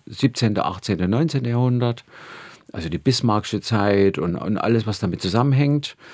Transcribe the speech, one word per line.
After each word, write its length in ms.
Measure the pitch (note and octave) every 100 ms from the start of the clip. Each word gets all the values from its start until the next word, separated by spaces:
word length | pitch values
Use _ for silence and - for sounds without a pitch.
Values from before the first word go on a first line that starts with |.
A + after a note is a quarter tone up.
| -
siebzehnte, 580 | A2+ - - A2+ G2 -
achtzehnte, 420 | F#2 - F2+ F2+
neunzehnte 440 | A#2 D#3+ C#3 A#2+
Jahrhundert. 520 | A#2+ B2+ B2 A#2+ A#2 - - - - - - -
Also 160 | - D#3
die 80 | E2+
Bismarckische 640 | C#3 A#2+ A2 G#2+ - G#2
Zeit 560 | - A2 G2+ G2+ G2 -
und, 180 | - E3+
und 220 | F#2+ G#2+
alles, 300 | G#2+ A#2 G#2
was 100 | G2
damit 240 | F#2+ E2+
zusammenhängt. 760 | F#2+ G#2+ C#3 C3+ C#3+ D3 C#3+ - -